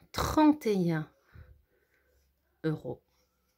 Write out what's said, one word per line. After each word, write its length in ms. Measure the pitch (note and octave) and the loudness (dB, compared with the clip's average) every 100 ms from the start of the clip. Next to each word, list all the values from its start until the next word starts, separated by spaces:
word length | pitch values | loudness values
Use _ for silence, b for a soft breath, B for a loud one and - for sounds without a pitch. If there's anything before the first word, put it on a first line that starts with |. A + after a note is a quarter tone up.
| _ | _
trente 540 | - - - D4+ D4+ A3+ | -6 -2 4 4 4 0
et 260 | G3 E3+ | 0 0
un 200 | D#3+ D#3 _ b b b - _ _ _ _ _ _ _ _ _ _ | -2 -6 _ b b b -20 _ _ _ _ _ _ _ _ _ _
euros 400 | D#3+ D#3 C#3 B2 _ _ _ _ _ | -6 -6 -8 -12 _ _ _ _ _